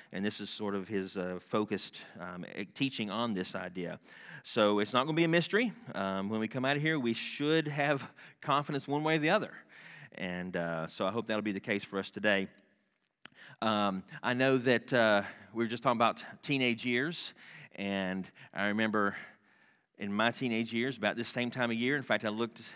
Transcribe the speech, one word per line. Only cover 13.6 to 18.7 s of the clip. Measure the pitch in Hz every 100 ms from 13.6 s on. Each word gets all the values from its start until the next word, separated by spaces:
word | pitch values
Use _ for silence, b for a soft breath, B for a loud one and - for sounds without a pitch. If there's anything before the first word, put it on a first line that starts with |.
Um, | 107 107 101 95 - B
I | 113
know | 123 131 135
that, | 120 117 -
uh, | 127 110 101 101 B B
we | 113
were | 117
just | 117
talking | 135 117
about | 113 - - -
teenage | - 139 127 113
years, | 123 120 147 170 - - B B B
and | - 98 98 92 95 92 B B
I | -
remember | 101